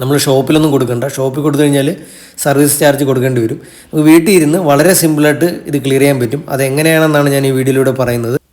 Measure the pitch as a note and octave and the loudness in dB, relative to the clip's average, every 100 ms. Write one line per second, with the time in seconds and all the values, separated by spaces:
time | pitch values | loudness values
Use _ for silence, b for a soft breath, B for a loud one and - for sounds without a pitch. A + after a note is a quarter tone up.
0 | B2+ C#3+ D3 C3 C3 D#3 D#3 C#3 B2 A#2+ | -2 -2 0 0 2 2 2 0 -2 -4
1 | C3+ C#3 C3+ B2 D3+ C#3 D3 C#3+ C3+ G3 | -6 -4 -4 -2 -2 0 0 0 -2 -6
2 | B B B B - C#3+ C#3+ - D3+ - | B B B B -2 2 0 2 0 2
3 | C#3 B2+ C3 B2 A2 - B B B D#3 | 0 0 0 -2 -4 -6 B B B 0
4 | D3+ E3 E3 F#3+ D3 E3+ E3 C#3+ E3 F#3+ | 4 4 4 2 2 0 2 2 2 2
5 | E3 D3+ D3+ C#3+ F3 F3 - C#3+ C3 C3+ | 0 2 0 0 -2 -4 -6 -4 -2 0
6 | C#3 C3+ A#2+ C#3+ - C3+ C3+ C#3 D#3+ D#3+ | 2 0 -2 -6 -6 -4 -4 -2 0 2
7 | D#3 D3 C#3+ C#3 C3+ C3 C3 C3+ C3 C3 | 2 2 0 0 0 0 0 0 0 -2
8 | B2 A#2+ A#2 C3 _ | -2 -4 -4 -6 _